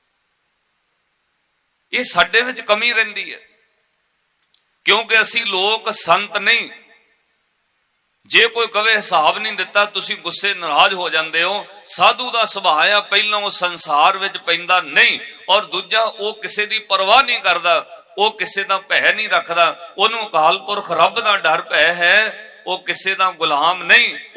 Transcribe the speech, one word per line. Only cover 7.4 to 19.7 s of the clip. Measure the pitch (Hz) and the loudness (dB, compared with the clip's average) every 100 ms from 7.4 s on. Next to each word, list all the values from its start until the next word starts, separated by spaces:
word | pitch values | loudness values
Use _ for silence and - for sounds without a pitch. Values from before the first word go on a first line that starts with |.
| _ _ _ _ _ _ _ _ - | _ _ _ _ _ _ _ _ -2
ਜੇ | 180 226 | 2 2
ਕੋਈ | 226 226 | 0 -2
ਕਵੇ, | 202 220 214 | 0 0 2
"ਹਿਸਾਬ | 202 175 156 185 | 2 2 2 0
ਨਹੀਂ | 214 | -4
ਦਿੱਤਾ," | 202 185 208 208 | -6 -2 0 0
ਤੁਸੀਂ | 190 185 208 | -2 -6 -6
ਗੁੱਸੇ | 170 165 202 | -6 -4 -4
ਨਾਰਾਜ਼ | 185 165 147 196 | -4 0 2 2
ਹੋ | 190 170 | 0 -2
ਜਾਂਦੇ | 160 160 160 | -2 -2 -2
ਹੋ। | 180 202 180 - - | -2 -4 -8 -14 -6
ਸਾਧੂ | - 190 233 254 | 2 2 2 -4
ਦਾ | 240 208 | -2 -2
ਸੁਭਾਅ | 196 185 151 175 | 0 0 2 4
ਆ, | 208 | 2
ਪਹਿਲਾਂ | 208 202 208 208 | 2 0 0 -2
ਉਹ | 202 | -2
ਸੰਸਾਰ | - 180 170 160 147 165 190 | -2 -4 -4 -2 2 2 2
ਵਿੱਚ | 190 185 | -6 -6
ਪੈਂਦਾ | - 170 175 185 | -4 -2 0 -2
ਨਹੀਂ, | 156 160 226 156 - - - | 0 2 2 0 -8 -12 0
ਔਰ | 196 185 | 0 0
ਦੂਜਾ, | 170 185 226 | -6 -2 -2
ਉਹ | 220 - 202 214 | -2 -4 -8 -6
ਕਿਸੇ | 220 208 208 | -4 -4 -2
ਦੀ | 220 | -6
ਪਰਵਾਹ | 208 190 190 240 | -2 0 4 4
ਨਹੀਂ | 247 233 | 4 0
ਕਰਦਾ, | 190 170 170 160 131 - _ - | 0 2 2 0 -2 -14 _ -2
ਉਹ | 214 | -2
ਕਿਸੇ | 214 180 196 | 0 -4 -2
ਦਾ | 196 196 | -2 -4
ਭੈ | 190 165 147 | 0 0 2
ਨਹੀਂ | 190 214 | 0 -2
ਰੱਖਦਾ। | 180 170 170 165 | -2 0 0 0